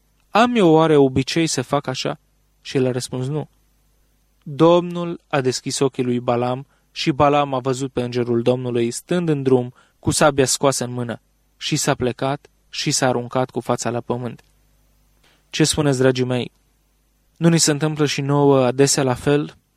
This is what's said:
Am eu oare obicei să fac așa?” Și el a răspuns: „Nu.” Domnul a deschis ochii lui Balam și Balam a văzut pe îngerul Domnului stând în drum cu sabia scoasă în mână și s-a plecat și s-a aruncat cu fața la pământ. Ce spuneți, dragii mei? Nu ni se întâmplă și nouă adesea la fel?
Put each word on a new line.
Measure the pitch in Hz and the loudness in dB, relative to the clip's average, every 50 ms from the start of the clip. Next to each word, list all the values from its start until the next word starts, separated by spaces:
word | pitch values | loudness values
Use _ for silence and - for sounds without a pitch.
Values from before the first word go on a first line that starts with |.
| _ _ _ _ _ _ | _ _ _ _ _ _
Am | - 202 233 247 247 | 2 2 2 4 4
eu | 233 196 170 | 4 6 6
oare | 156 160 160 160 156 | 6 6 6 6 6
obicei | 147 139 135 131 135 131 - - 170 165 | 6 6 4 4 0 -2 -2 -2 -2 -2
să | 156 - - 123 | -2 -2 -4 -4
fac | - - 143 - | -2 -4 -4 -2
așa?” | - 131 - - - 151 - _ _ _ _ _ _ _ _ | -4 -8 -6 -6 -8 -8 -10 _ _ _ _ _ _ _ _
Și | _ - - | _ -6 -2
el | 139 127 | -2 0
a | 127 | 0
răspuns: | 123 127 127 - - 127 127 131 | -2 -4 -6 -8 -8 -8 -6 -6
„Nu.” | 147 151 139 - _ _ _ _ _ _ _ _ _ _ _ _ _ _ _ _ _ _ _ | -6 -8 -8 -10 _ _ _ _ _ _ _ _ _ _ _ _ _ _ _ _ _ _ _
Domnul | 170 143 131 160 165 170 175 175 180 175 175 175 170 165 - - _ | -14 0 2 4 6 6 4 2 -2 -6 -8 -8 -8 -8 -10 -8 _
a | - 147 | -4 -2
deschis | 127 131 123 - - 139 131 - | 0 -2 -2 -4 -6 -8 -4 -2
ochii | 143 135 - - 131 | -2 -2 0 -2 -2
lui | 127 120 120 | -2 -2 -2
Balam | 123 127 123 120 120 123 127 131 139 - _ _ _ _ _ | -2 -2 -2 -2 -2 -2 -4 -6 -8 -14 _ _ _ _ _
și | - - 165 | -6 -4 -4
Balam | 151 131 147 143 147 147 147 143 135 | 0 2 2 2 4 2 0 0 -2
a | 131 | -4
văzut | 123 135 131 123 139 131 - | -2 -4 -4 -4 -6 -6 -4
pe | - 123 | -6 -6
îngerul | 120 120 123 120 120 120 117 120 | -4 -2 -2 -2 0 0 0 2
Domnului | 123 123 127 127 123 120 120 117 117 | 0 0 0 -2 -4 -2 -2 -2 -2
stând | 117 - - - 175 180 175 165 | -4 -8 -8 -4 -4 -2 -2 -2
în | 156 139 135 | -2 -2 0
drum | 131 131 127 123 123 - _ _ _ _ _ | 2 2 2 0 -4 -10 _ _ _ _ _
cu | - - | -6 -4
sabia | 151 - 170 151 139 139 135 | 0 2 2 2 4 2 0
scoasă | 123 - - - 139 131 - 123 | 0 0 0 0 0 0 0 -4
în | 120 123 | -6 -6
mână | 123 120 120 110 - _ _ _ _ _ _ _ | -8 -8 -8 -10 -12 _ _ _ _ _ _ _
și | _ - - 156 | _ -8 -6 -4
s-a | 147 - - - | -2 0 -2 -2
plecat | - 127 123 113 - - 135 139 143 - _ _ _ _ _ | 0 -2 -4 -4 -4 -4 -4 -6 -6 -10 _ _ _ _ _
și | - - - 156 | -12 -8 -6 -4
s-a | 143 - 143 | -2 0 0
aruncat | 131 123 123 120 120 - 131 127 - | 0 0 -2 -4 -4 -4 -4 -4 -2
cu | - 127 | -4 -6
fața | 117 - 127 120 - 117 | -4 -4 -4 -4 -4 -6
la | 117 120 | -6 -6
pământ. | 113 - 123 120 127 120 110 - _ _ _ _ _ _ _ _ _ _ _ _ _ _ _ _ _ _ _ _ _ _ | -6 -6 -8 -6 -6 -10 -12 -14 _ _ _ _ _ _ _ _ _ _ _ _ _ _ _ _ _ _ _ _ _ _
Ce | - - 156 | -2 0 0
spuneți, | 147 - - 151 143 139 127 | 0 0 0 0 0 0 2
dragii | 131 131 131 127 127 | 2 2 2 2 -2
mei? | 123 127 123 117 - - _ _ _ _ _ _ _ _ _ _ _ _ _ _ _ _ | -2 -2 -4 -6 -8 -12 _ _ _ _ _ _ _ _ _ _ _ _ _ _ _ _
Nu | _ 160 170 | _ 2 4
ni | 170 160 | 4 4
se | - - | 2 2
întâmplă | 151 143 151 156 156 147 151 | 0 0 -2 -2 0 0 0
și | 139 - - | 0 0 -2
nouă | 139 135 143 143 143 143 139 135 131 | -2 0 2 4 4 6 6 6 4
adesea | 123 120 131 139 139 - - 139 | 2 2 2 2 2 2 0 0
la | 131 123 | 0 -2
fel? | 117 - 143 147 147 151 156 - _ _ _ _ | -2 0 0 0 0 0 -4 -10 _ _ _ _